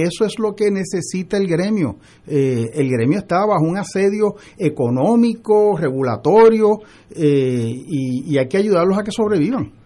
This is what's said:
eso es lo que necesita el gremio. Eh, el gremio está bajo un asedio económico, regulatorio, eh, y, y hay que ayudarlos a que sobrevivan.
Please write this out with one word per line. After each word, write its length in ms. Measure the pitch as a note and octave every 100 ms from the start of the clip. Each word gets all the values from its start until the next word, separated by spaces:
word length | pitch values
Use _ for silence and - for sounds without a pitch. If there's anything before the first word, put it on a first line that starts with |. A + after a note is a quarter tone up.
eso 240 | E3+ - G#3+
es 120 | A3
lo 160 | G#3+
que 160 | G3+ G#3
necesita 680 | G3 F#3+ F#3+ E3 F#3 F#3 G3+
el 80 | G3
gremio. 500 | D#3+ G3 G#3+ C#3 - - - -
Eh, 400 | D3 C3+ B2 A#2
el 160 | D3+ C3+
gremio 280 | B2 A#2 G3
está 280 | G3+ F3 G#3+
bajo 180 | F#3+
un 140 | D#3+ F#3+
asedio 560 | - G3 G3 G#3 G#3 - - -
económico, 1160 | E3 D3 A#2+ B2+ E3 A#3 A#3 A3+ - G#3 G#3 E3+
regulatorio, 1040 | D#3 C3 B2+ A2 D3 G#3+ A3+ A3 G#3+ G#3+ - - _ -
eh, 480 | D3+ C#3 C3 B2 A2+ B2 -
y, 480 | D3 C3 B2+ E3
y 40 | C#3
hay 80 | C3
que 120 | F#3+
ayudarlos 400 | G#3+ F3+ F3+ G3
a 40 |
que 80 | G#3+
sobrevivan. 640 | G#3+ G#3+ G3 D#3+ B3+ - -